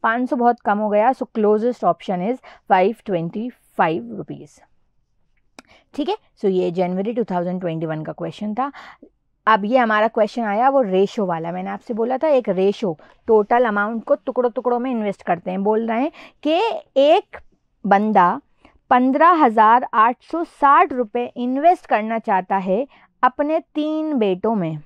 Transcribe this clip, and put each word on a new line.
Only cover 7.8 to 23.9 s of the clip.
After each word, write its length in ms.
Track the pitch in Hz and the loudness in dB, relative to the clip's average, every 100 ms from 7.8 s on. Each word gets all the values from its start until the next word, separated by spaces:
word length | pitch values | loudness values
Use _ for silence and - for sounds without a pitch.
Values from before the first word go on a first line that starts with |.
| 165 | -6
वन 160 | 156 | -6
का 100 | 156 | -8
क्वेश्चन 420 | 160 165 - 214 | -10 -10 -8 -8
था। 160 | 214 269 - - - - _ _ _ - | -6 -6 -8 -20 -20 -20 _ _ _ 0
अब 180 | 220 | 0
ये 140 | 202 254 | 2 0
हमारा 280 | 233 214 220 | 2 0 0
क्वेश्चन 340 | 233 208 - | 0 -2 -2
आया 260 | 226 202 254 | -4 0 2
वो 120 | 277 | 2
रेशो 420 | 220 185 196 - 190 | 2 2 0 -2 -4
वाला, 260 | 165 165 | -4 -6
मैंने 180 | 180 190 | -8 -8
आपसे 240 | 202 _ | -12 _
बोला 220 | 220 233 254 | -6 -4 -2
था 100 | 320 | 0
एक 200 | 277 220 | 0 0
रेशो, 480 | 185 190 208 202 156 - _ - | 0 0 0 -4 -6 -12 _ 2
टोटल 360 | 220 208 240 | 2 4 2
अमाउंट 400 | 247 202 208 233 | 2 0 -2 -4
को 100 | - | -2
टुकड़ों 360 | 285 - 254 247 | -2 -2 -2 -2
टुकड़ों 280 | 226 240 240 | -2 -2 -2
में 120 | 254 | -2
इन्वेस्ट 320 | 240 208 190 | -4 -4 -6
करते 280 | - 175 190 | -4 -4 -2
हैं। 120 | 185 | -4
बोल 220 | 196 220 226 | 0 0 0
रहे 140 | 226 | -2
हैं 100 | 285 - - _ | -4 -6 -20 _
कि 180 | 294 330 453 - - - | -2 0 0 -4 -4 2
एक 400 | 285 349 - - - _ _ _ | 4 4 0 -18 -20 _ _ _
बंदा 560 | 196 196 214 202 175 240 _ _ _ _ _ | 0 2 4 4 4 2 _ _ _ _ _
पन्द्रह 540 | 254 254 269 330 349 | 2 2 4 4 6
हजार 420 | 294 220 220 240 247 | 2 4 4 4 2
आठ 220 | 233 240 247 | 2 2 2
सौ 200 | _ 320 | _ -8
साठ 480 | 339 _ 285 294 359 | -8 _ 4 4 4
रुपये 340 | 262 226 240 240 - | 0 -4 -4 -8 -6
इन्वेस्ट 500 | 247 262 320 359 - | -4 2 2 2 0
करना 320 | 254 214 226 | -2 0 -6
चाहता 380 | 220 190 185 196 | 0 -2 0 -4
है 300 | 185 190 277 _ _ _ | 0 -2 -2 _ _ _
अपने 380 | 254 - 294 320 330 | -2 0 -2 -2 -4
तीन 380 | - 302 | -6 -4